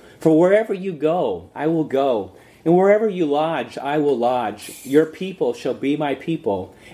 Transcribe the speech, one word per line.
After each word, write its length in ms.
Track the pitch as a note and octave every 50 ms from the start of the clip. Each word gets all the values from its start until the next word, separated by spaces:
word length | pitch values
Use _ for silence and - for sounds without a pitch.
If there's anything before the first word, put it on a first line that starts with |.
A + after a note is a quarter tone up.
| - - - -
for 180 | - D#3+ D#3+ D#3
wherever 360 | F3 F#3 G3 G#3+ A3+ A3+ G3+
you 180 | F#3 F#3+ G3
go, 560 | E3+ C3 C#3+ D3+ E3+ F3+ D#3 A2+ F#2 E2+ F2 - _
I 120 | B2+ C#3+
will 180 | D#3+ E3 D#3+ D3+
go, 480 | A#2 B2 C3+ C#3 C#3 B2 G#2+ F#2 F2 - - - _ _ _
and 140 | _ D#3+ E3+
wherever 320 | F3+ F#3+ G3 G#3 G#3+ A3+ G#3+
you 160 | F#3 F3+ E3
lodge, 540 | D3 C#3+ D3 D#3 E3 E3 C3+ A#2 A#2+ - -
I 180 | B2+ C#3 D3
will 220 | D#3 D3 D3 C3+ A#2
lodge. 640 | A#2 A#2+ B2+ B2 A#2 G#2 F#2 - - - - - -
Your 220 | B2+ C3+ D3+ D#3+
people 480 | D#3 - - F#3 F#3+ F3+ - D#3 B2 A#2
shall 180 | - - C#3
be 240 | A#2+ G#2+ - C#3 D3
my 180 | D3 D#3 C#3+ C3+
people, 600 | - - E3+ E3 D#3 - A2 G2 F#2 F#2+ - - - - -